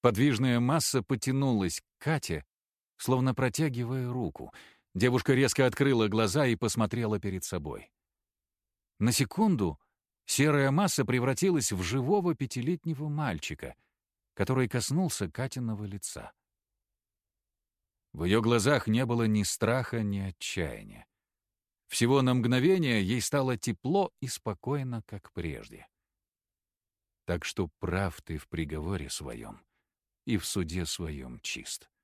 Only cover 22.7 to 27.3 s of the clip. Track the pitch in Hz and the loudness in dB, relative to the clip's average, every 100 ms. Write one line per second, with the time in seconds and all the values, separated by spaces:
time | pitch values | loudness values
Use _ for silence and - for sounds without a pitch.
22.7 | 190 147 113 92 120 - 151 131 120 - | 4 2 2 2 0 0 0 0 -2 -4
23.7 | 113 135 190 190 _ 131 - - 98 - | -4 -2 0 -2 _ -10 -6 -8 -6 -4
24.7 | 143 131 117 - 101 - - 82 64 53 | -4 -4 -8 -10 -14 -12 -8 -6 -8 -12
25.7 | - - _ _ _ _ _ _ _ _ | -20 -20 _ _ _ _ _ _ _ _
26.7 | _ _ _ _ _ - | _ _ _ _ _ -6